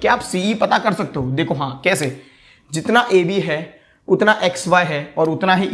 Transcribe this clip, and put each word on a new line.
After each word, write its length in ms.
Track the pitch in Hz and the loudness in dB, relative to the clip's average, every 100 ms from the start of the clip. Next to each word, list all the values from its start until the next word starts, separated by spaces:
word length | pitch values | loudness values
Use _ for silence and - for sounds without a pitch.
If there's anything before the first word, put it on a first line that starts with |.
क्या 120 | - | 0
आप 80 | 120 | 0
सीई 320 | - 185 202 | -2 -2 0
पता 240 | 220 196 214 | 0 0 0
कर 140 | 175 | 0
सकते 280 | - 156 151 | -2 -4 -4
हो? 100 | 127 | -4
देखो 240 | 135 - | -2 -2
हाँ, 260 | 135 135 131 | -2 -4 -4
कैसे, 320 | 180 185 139 127 - _ - _ - | -2 0 -2 -6 -16 _ -20 _ -8
जितना 340 | 160 156 233 240 | -6 2 2 4
एबी 280 | 190 170 196 | 2 2 -2
है 180 | 165 151 170 - _ _ - | -2 -4 -6 -16 _ _ 0
उतना 240 | 190 214 214 | 2 4 2
एक्सवाई 400 | - - 165 180 | 0 -2 0 2
है 180 | 156 147 143 - | 2 -4 -6 -2
और 100 | 160 | -2
उतना 260 | 143 185 | 0 2
ही 140 | 185 196 | 2 2